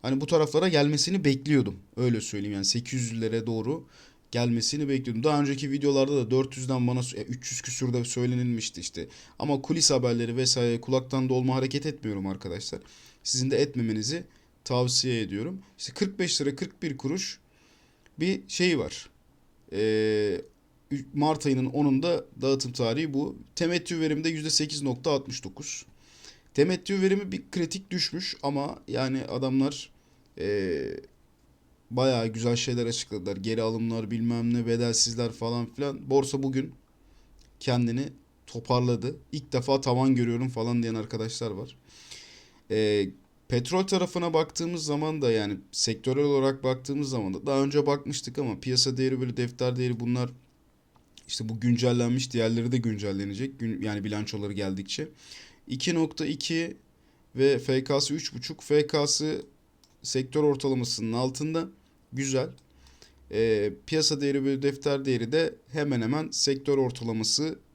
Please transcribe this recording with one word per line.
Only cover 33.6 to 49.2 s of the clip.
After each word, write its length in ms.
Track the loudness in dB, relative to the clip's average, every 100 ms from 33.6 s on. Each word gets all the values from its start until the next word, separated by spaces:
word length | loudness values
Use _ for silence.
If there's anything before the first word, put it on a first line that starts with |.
alımlar, 500 | 0 0 -2 -2 -4
bilmem 420 | -2 0 0 2
ne, 120 | 2 2
bedelsizler 680 | 2 2 2 0 0 -4
falan 340 | -2 -4 -2 -4
filan. 440 | -4 -6 -6 2
Borsa 340 | 4 4 -2
bugün 300 | 0 -2 -4 -10 _ _ _ -20 _ -20 -20 _
kendini 500 | 0 2 2 0 -4 -10 _ _ -14
toparladı. 680 | -12 0 2 2 0 -2 -8 -10
"İlk 220 | -10 -4
defa 280 | -4 2 2
tavan 340 | 2 2 4 4
görüyorum." 340 | 2 0 -2
falan 340 | -2 0 0
diyen 120 | 0 -4
arkadaşlar 560 | -4 -4 -4 -4 -6
var. 260 | -6 -10 -16 _ -20 -20 -20 -20 -20 -20 _ _
E, 380 | 2 4 4 2 -4 _ _ _
petrol 360 | -2 2 0
tarafına 500 | 2 2 0 0 2
baktığımız 500 | 2 2 -2 -4 -4
zaman 380 | -2 -2 0 0
da 100 | 2
yani 260 | 2 0 -4 -8
sektörel 520 | -2 -2 0 0 2
olarak 400 | 4 4 2 2
baktığımız 460 | -2 -2 -2 -4 -2
zaman 240 | -2 -2
da 120 | -2 0
daha 180 | 2
önce 220 | 4 4 2
bakmıştık 520 | 0 -2 -6 -6 -4
ama 220 | -4 -4
piyasa 380 | 0 2 2 2
değeri 240 | 0 0